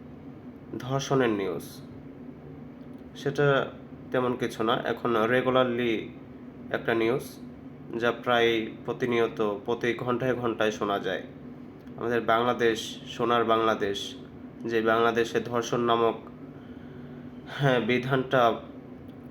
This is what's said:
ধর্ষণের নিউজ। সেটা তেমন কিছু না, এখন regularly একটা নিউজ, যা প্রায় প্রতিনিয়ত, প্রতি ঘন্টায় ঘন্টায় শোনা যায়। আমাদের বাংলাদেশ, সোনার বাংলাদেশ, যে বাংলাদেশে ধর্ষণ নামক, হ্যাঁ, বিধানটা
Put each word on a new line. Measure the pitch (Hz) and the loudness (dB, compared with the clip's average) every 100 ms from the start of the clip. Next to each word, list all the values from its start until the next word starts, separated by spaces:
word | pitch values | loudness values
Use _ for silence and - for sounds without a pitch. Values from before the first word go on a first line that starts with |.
| - - - - - - - 110 | -16 -16 -16 -14 -16 -16 -12 -10
ধর্ষণের | 123 135 135 135 120 | -2 -2 2 4 4
নিউজ। | 104 95 73 - - - - - - - - - - - - - - - - | 2 0 -4 -8 -14 -16 -16 -16 -16 -16 -16 -16 -16 -16 -16 -16 -16 -16 -6
সেটা | 143 147 143 139 - - - - - | -2 4 4 4 2 -6 -16 -16 -2
তেমন | 131 123 120 | 0 2 0
কিছু | 117 - | -2 0
না, | 110 123 | 2 2
এখন | - 117 123 113 | 0 -2 2 2
regularly | 110 127 127 127 123 117 120 104 - - - - - - - | 4 4 4 4 4 2 0 -2 -4 -12 -16 -16 -16 -16 -6
একটা | 120 - | -4 0
নিউজ, | 113 113 135 - - - - - - - 117 | 2 2 2 -4 -14 -16 -16 -16 -16 -10 0
যা | 120 | 0
প্রায় | 117 123 120 117 113 113 - | 0 2 4 6 4 -2 -6
প্রতিনিয়ত, | - 117 123 117 113 113 107 101 | -8 -2 2 4 2 2 0 0
প্রতি | - 117 120 | -2 0 0
ঘন্টায় | 113 123 120 131 | 0 0 0 0
ঘন্টায় | 120 123 107 107 | 0 0 2 0
শোনা | 107 104 101 | 2 0 0
যায়। | 90 90 - - - - - - - - | 0 -4 -6 -14 -16 -16 -16 -16 -16 -6
আমাদের | 113 120 | 0 0
বাংলাদেশ, | 110 113 123 113 117 110 - - - | 4 4 4 4 4 2 -4 -10 -12
সোনার | - 117 120 | -2 4 4
বাংলাদেশ, | 113 113 110 107 101 101 - - - - - - 120 | 6 4 4 2 0 -2 -6 -12 -16 -16 -16 -10 -2
যে | 113 | 2
বাংলাদেশে | 110 113 117 117 113 117 | 4 6 6 4 2 0
ধর্ষণ | 113 120 113 123 | 0 -2 0 0
নামক, | 117 117 113 - - - - - - - - - - - - - - - | 4 6 4 2 -10 -16 -16 -16 -16 -16 -16 -16 -14 -14 -14 -16 -12 0
হ্যাঁ, | 143 123 | 4 4
বিধানটা | 110 123 131 135 127 131 117 107 - - - - - - - | 4 2 2 0 4 6 6 4 -6 -16 -16 -16 -16 -16 -14